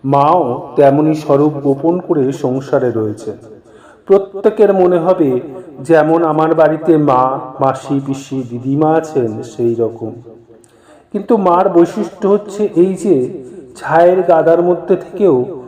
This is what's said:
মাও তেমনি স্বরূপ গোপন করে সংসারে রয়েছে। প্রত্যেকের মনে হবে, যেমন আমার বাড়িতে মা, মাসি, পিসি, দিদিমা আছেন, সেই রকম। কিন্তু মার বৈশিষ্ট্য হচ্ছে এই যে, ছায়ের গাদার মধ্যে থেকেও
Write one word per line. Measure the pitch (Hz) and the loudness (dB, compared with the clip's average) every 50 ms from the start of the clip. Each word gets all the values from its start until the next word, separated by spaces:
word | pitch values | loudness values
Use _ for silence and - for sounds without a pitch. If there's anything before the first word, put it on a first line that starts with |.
| - | -2
মাও | 135 139 143 143 151 170 180 156 123 123 - - - - | 0 2 2 4 4 2 2 0 -2 -4 -8 -10 -6 2
তেমনি | - - - - 156 151 156 156 | 4 4 4 4 4 2 0 0
স্বরূপ | 151 - - 143 139 147 151 | -2 0 0 2 2 2 0
গোপন | 143 139 139 143 135 135 139 165 175 185 | 0 -2 -2 -2 -2 0 0 -2 -2 -2
করে | 180 - 175 151 131 131 | -2 -2 -2 0 0 -2
সংসারে | 139 135 - 127 127 135 135 - 156 139 123 123 | -2 -4 -4 -4 -4 -4 -4 -2 -2 -2 -2 -2
রয়েছে। | 110 113 110 107 104 - - 110 101 - - - - - _ - - - - - - _ _ | -2 -2 -4 -4 -6 -8 -12 -14 -14 -14 -18 -20 -20 -20 _ -20 -20 -20 -20 -20 -20 _ _
প্রত্যেকের | - 196 196 196 196 - 196 202 214 208 - 214 196 | 2 2 2 2 -2 -12 -2 -2 -2 2 4 2 2
মনে | 196 190 180 180 180 170 | 4 2 2 2 2 2
হবে, | 160 180 185 175 160 135 127 123 - 151 135 - - - - - | 2 0 2 2 2 0 0 -2 -6 -8 -16 -16 -18 -18 -18 -16
যেমন | 139 147 165 156 151 156 165 170 170 | 0 2 2 4 4 4 2 2 2
আমার | 160 151 156 160 165 165 | 0 0 0 2 2 2
বাড়িতে | 160 156 151 156 156 156 - 160 | 4 2 2 2 -2 0 2 2
মা, | 151 147 143 131 127 127 131 135 135 127 127 131 135 | 2 4 2 2 2 2 0 -2 -4 -8 -12 -6 -2
মাসি, | 135 135 127 - - 135 143 139 135 | -2 -2 -2 -2 -6 -4 -4 -4 -4
পিসি, | 135 139 135 - - 135 135 123 117 | -4 -8 -8 -8 -10 -8 -8 -8 -8
দিদিমা | 120 120 120 135 139 147 156 151 | -10 -10 -6 -4 -2 0 0 2
আছেন, | 156 160 160 156 - 143 120 113 107 104 | 0 0 -2 -2 -4 -4 -4 -2 -6 -8
সেই | 101 - - - 120 117 117 | -12 -14 -8 -4 -2 -2 0
রকম। | 117 113 110 - - 117 107 - - - 117 113 - - _ - - _ _ _ _ _ _ - - _ _ | 0 -2 -4 -4 -8 -12 -12 -12 -14 -20 -20 -20 -20 -20 _ -20 -20 _ _ _ _ _ _ -20 -20 _ _
কিন্তু | - 202 196 - 240 | -10 -10 -2 0 0
মার | 214 190 180 170 175 190 - | 2 2 2 2 2 2 2
বৈশিষ্ট্য | - 170 175 165 - 220 196 175 - - - 185 | 4 4 2 2 0 -6 -8 -8 -8 -4 0 0
হচ্ছে | 202 202 - 208 190 208 214 196 - | 0 0 -2 -8 -6 -4 -4 -2 2
এই | 160 180 196 190 | 2 0 2 0
যে, | 175 - 202 170 135 123 - - - - - - - - - - | -4 0 0 0 2 0 -4 -8 -12 -16 -16 -20 -20 -20 -20 -20
ছায়ের | - - - 156 165 170 175 185 185 | -14 -6 0 2 4 4 4 4 2
গাদার | 175 180 170 160 151 165 170 170 | 2 2 2 2 4 2 2 2
মধ্যে | 175 175 175 170 - - 196 | 2 0 0 -2 0 -2 -2
থেকেও | 175 - - - 185 208 185 143 127 120 107 175 131 127 | -2 -2 -12 -6 0 2 2 2 2 0 -4 -8 -14 -16